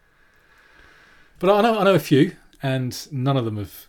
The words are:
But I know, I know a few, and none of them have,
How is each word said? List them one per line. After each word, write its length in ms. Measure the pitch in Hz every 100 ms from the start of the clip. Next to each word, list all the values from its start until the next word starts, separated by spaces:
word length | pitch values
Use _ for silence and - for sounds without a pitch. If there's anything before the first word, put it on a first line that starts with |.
| _ _ _ _ _ _ _ _ - _ _ _ _ -
But 100 | 180
I 100 | 202
know, 180 | 233 220
I 40 |
know 100 | 190 175
a 40 |
few, 360 | - 139 113 - _ _
and 340 | 135 131 127 - -
none 260 | 139 135 135
of 80 | 113
them 120 | 107
have, 280 | 98 -